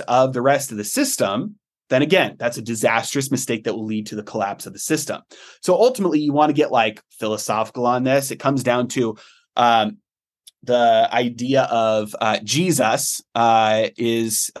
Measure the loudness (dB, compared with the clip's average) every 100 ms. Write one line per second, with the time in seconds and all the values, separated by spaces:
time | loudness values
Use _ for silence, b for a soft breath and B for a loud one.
0 | 0 2 2 2 2 2 -2 -8 -6 -2
1 | -2 0 -2 -2 -6 -10 _ _ _ 0
2 | 2 2 0 -2 -6 -6 -6 -2 0 2
3 | 0 -4 -2 -4 -2 -4 -4 -4 -4 -6
4 | -6 -10 -8 -4 -4 -6 -12 -12 -4 -4
5 | -4 -10 -14 B B B 0 4 4 2
6 | 0 0 0 2 2 2 2 2 0 -4
7 | _ -8 -4 -4 -2 -2 -4 -2 0 0
8 | 2 0 0 -4 -2 0 0 0 -2 -2
9 | -2 -4 b b b 2 4 4 2 -6
10 | _ _ _ _ _ _ -2 2 4 4
11 | 2 0 -2 -4 0 0 2 0 2 0
12 | -2 -4 -2 -2 -2 0 0 2 0 0
13 | -2 -8 -6 0 4 4 4 2 0 -2
14 | -2 0 -2 -4 -6 -8